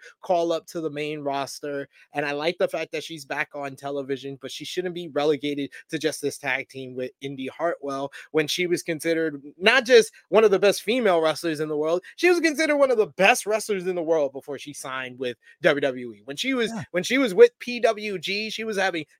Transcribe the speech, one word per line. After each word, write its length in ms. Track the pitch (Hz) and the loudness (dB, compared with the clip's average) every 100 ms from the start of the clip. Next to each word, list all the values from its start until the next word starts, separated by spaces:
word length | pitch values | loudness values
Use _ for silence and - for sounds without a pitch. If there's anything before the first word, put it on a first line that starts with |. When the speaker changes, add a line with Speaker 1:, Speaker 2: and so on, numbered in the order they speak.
| - - | -12 -10
Speaker 1:
call 320 | - 175 170 | 0 2 2
up 140 | 165 - | 0 -4
to 120 | 175 | -6
the 100 | 160 | -6
main 300 | 147 147 151 | -4 -6 -4
roster. 680 | 139 139 135 - 147 143 139 _ _ | -4 -2 -4 -6 -8 -6 -8 _ _
And 120 | 147 | -4
I 80 | 147 | -4
like 260 | 143 156 175 | -2 -2 0
the 80 | 190 | 0
fact 240 | 165 160 | -2 -6
that 120 | 160 | -6
she's 200 | - 160 | -8 -10
back 260 | 135 143 151 | -8 -6 -6
on 220 | 147 139 135 | -6 -10 -8
television, 600 | 143 143 135 135 135 139 | -6 -6 -4 -6 -8 -12
but 100 | 127 | -12
she 140 | - | -12
shouldn't 320 | 151 - 180 170 | -8 -6 -4 -6
be 120 | 170 | -6
relegated 640 | 139 151 143 147 143 139 - - | 0 2 2 -2 -4 -6 -10 -8
to 80 | 160 | -4
just 220 | 151 - | -2 -2
this 180 | 143 - | -4 -4
tag 300 | 143 131 127 | -2 -4 -4
team 280 | 131 131 127 | -12 -10 -8
with 160 | 127 - | -8 -8
Indy 260 | 139 139 131 | -10 -8 -8
Hartwell 640 | - 165 - 139 139 139 - - | -4 -2 -2 -4 -4 -6 -10 -2
when 160 | 151 151 | 0 0
she 180 | - 180 | 0 0
was 160 | 170 | 0
considered 580 | - 160 165 165 160 143 139 151 | -2 -4 0 0 0 -4 -12 0
not 280 | 190 247 | 4 4
just 280 | 233 240 - - _ | 6 6 6 0 _
one 160 | 196 | 4
of 60 | 220 | 6
the 60 | 185 | 6
best 240 | 196 180 | 4 2
female 380 | - 254 220 170 | 0 2 4 4
wrestlers 400 | 160 151 170 151 | 2 0 -2 -2
in 80 | 156 | -2
the 80 | 151 | -2
world, 260 | 156 175 - - | 0 0 -2 0
she 120 | 349 | 4
was 120 | 349 | 4
considered 360 | 320 277 311 294 | 2 2 2 4
one 160 | 269 | 4
of 60 | 226 | 4
the 80 | 196 | 2
best 400 | 139 196 240 196 | 2 4 4 2
wrestlers 400 | 214 - 196 180 | -2 0 -2 -2
in 80 | |
the 80 | 180 | -2
world 300 | 156 160 143 | 2 2 2
before 260 | 135 139 135 | -4 -10 -10
she 140 | 147 | -10
signed 280 | 143 143 131 127 127 | -12 -8 -8 -8 -6
with 160 | 127 120 - - | -6 -6 -14 0
W 180 | 165 143 | 2 2
W 320 | 139 127 123 | 0 -2 -8
E. 80 | 104 | -12
When 120 | 107 143 | -12 -6
she 160 | 254 | -2
was, 200 | 262 220 | -2 -2
Speaker 2:
Yeah. 80 | 226 147 | -4 -6
Speaker 1:
when 140 | 175 | -4
she 120 | 180 254 | 0 2
was 160 | 262 | 4
with 240 | 180 240 - | 8 8 6
P 180 | - 240 | -8 0
W 400 | 226 208 214 190 | 0 0 -4 -6
G, 320 | 156 196 220 | -4 -4 -4
she 140 | 208 | -6
was 120 | 220 196 | -4 -2
having 300 | 190 170 147 | 0 -2 -6